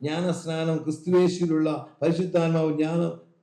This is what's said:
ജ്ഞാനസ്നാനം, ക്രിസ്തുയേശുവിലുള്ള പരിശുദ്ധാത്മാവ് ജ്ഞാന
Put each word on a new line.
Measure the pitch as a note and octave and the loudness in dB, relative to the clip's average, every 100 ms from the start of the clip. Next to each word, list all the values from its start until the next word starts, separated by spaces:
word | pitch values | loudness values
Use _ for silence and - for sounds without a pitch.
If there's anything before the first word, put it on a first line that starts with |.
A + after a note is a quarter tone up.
ജ്ഞാനസ്നാനം, | C#3+ D#3+ F3+ E3 E3 D#3+ E3 D#3+ | -6 -2 -2 -2 -4 -4 -2 -2
ക്രിസ്തുയേശുവിലുള്ള | D#3 D#3 - F3+ F3+ - F3 D#3 D#3 D3 - - | -2 -6 2 4 4 2 0 2 0 -2 -8 -4
പരിശുദ്ധാത്മാവ് | D3+ E3 F3+ F3 E3 E3 D#3+ D3+ | 0 0 0 2 2 2 0 0
ജ്ഞാന | D#3 E3+ E3+ E3 - _ | 0 0 -2 -4 -14 _